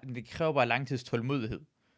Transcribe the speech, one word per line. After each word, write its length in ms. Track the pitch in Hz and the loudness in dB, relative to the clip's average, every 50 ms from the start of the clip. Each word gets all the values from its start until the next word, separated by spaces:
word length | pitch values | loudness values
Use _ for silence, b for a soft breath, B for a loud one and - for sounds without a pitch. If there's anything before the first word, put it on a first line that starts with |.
| - 131 120 | -2 -8 -8
det 140 | 123 113 - | -8 -8 -8
kræver 240 | - - 165 160 | -2 0 0 2
bare 140 | 139 139 123 | 4 4 4
lang 220 | 117 117 127 139 - | 4 4 2 0 0
tids 160 | 135 123 - | -2 -4 -2
tålmodighed. 560 | - 127 117 117 131 143 135 110 107 104 - - - _ _ _ _ _ | -2 -2 0 0 0 0 0 0 -2 -4 -6 -8 -14 _ _ _ _ _